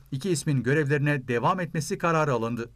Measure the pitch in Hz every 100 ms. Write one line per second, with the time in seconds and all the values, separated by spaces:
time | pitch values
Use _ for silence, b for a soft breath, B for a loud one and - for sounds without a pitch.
0 | - 135 190 156 - 139 117 151 143 147
1 | 147 147 117 120 139 185 175 170 - 196
2 | 170 165 151 120 113 117 117